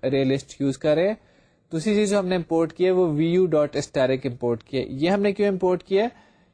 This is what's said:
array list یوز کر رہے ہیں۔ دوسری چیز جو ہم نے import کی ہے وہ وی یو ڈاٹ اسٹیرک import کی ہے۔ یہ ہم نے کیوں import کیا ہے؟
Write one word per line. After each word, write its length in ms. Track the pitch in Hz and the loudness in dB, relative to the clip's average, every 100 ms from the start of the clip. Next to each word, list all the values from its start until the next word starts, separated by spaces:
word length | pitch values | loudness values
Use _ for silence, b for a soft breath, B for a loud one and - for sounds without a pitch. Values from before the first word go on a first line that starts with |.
array 200 | 131 139 | -2 0
list 360 | 131 135 - - | 0 -2 -6 -4
یوز 180 | 139 131 | -4 -2
کر 160 | 151 | 0
رہے 140 | 151 190 | 2 0
ہیں۔ 60 | 220 b b b b _ | -4 b b b b _
دوسری 220 | 160 214 | -4 0
چیز 160 | 208 208 | 0 2
جو 80 | 202 | 0
ہم 80 | 185 | 0
نے 100 | 185 | -2
import 360 | 160 165 160 | 0 0 0
کی 140 | - 185 | 0 2
ہے 40 | |
وہ 180 | 185 175 | 4 2
وی 140 | 147 165 | 2 2
یو 200 | 185 180 | 2 2
ڈاٹ 280 | 151 147 143 | 2 0 -2
اسٹیرک 500 | - 147 127 131 135 | -4 0 0 0 -4
import 360 | 120 120 117 | -4 -4 -4
کی 160 | - 135 | -4 -6
ہے۔ 60 | - | -6
یہ 240 | 135 165 | -2 0
ہم 120 | 202 | 0
نے 100 | 202 | 0
کیوں 160 | 196 202 | 0 -2
import 340 | 185 185 180 | 0 0 -2
کیا 220 | - 196 | 0 0
ہے؟ 40 | 240 b b b b | 0 b b b b